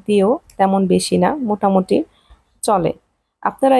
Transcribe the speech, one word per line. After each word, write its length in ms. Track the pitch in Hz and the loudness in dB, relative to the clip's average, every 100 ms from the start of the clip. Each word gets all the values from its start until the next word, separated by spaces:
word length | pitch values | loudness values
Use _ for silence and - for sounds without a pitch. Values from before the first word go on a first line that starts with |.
দিয়েও 260 | - 208 196 269 - - | -2 0 0 -2 -6 -2
তেমন 240 | 196 196 190 | 0 2 0
বেশি 300 | 180 185 180 | 0 0 0
না, 120 | 175 302 | 0 -2
মোটামুটি 560 | 247 208 202 190 190 208 320 _ _ - _ _ | -4 -4 0 0 0 -2 -4 _ _ -20 _ _
চলে। 300 | - 202 165 - _ _ _ _ | -2 -2 -2 -6 _ _ _ _
আপনারা 340 | - - 269 | -8 -2 2